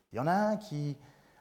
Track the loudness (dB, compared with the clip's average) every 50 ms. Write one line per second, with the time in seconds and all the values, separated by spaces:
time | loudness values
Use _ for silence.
0 | _ _ -4 0 2 2 4 4 2 2 0 -2 -4 -6 -6 -4 -4 -4 -4 -6
1 | -10 -20 -20 -20 -20 -20 -20 -20